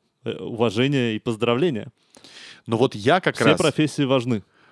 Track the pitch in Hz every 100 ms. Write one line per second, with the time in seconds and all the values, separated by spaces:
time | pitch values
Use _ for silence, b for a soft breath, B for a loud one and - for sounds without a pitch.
0 | _ _ - - 90 113 117 101 135 143
1 | 120 110 - 110 117 120 175 113 - -
2 | B B B B B B B 113 135 -
3 | 104 180 147 - 113 175 156 - 156 -
4 | 135 135 120 110 - b b